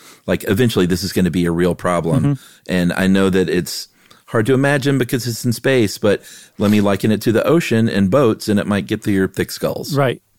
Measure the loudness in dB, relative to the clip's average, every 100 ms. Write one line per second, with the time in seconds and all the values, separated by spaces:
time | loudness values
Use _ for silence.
0 | -20 -12 -4 -4 -2 0 0 2 0 -2
1 | -4 -2 0 0 0 0 0 0 -2 -2
2 | 0 0 0 -2 -8 -16 -4 -2 0 0
3 | 0 2 2 2 0 -2 -4 -8 -14 _
4 | _ _ -6 -2 0 2 2 0 0 0
5 | -2 -4 -4 -4 -4 -2 0 2 2 0
6 | 0 0 -4 -20 -16 -2 2 4 2 2
7 | 0 0 0 0 2 2 2 0 0 0
8 | 2 2 2 0 0 -2 0 -2 -4 -6
9 | -2 0 0 -2 -6 -4 -6 -6 -4 -2
10 | -2 -4 _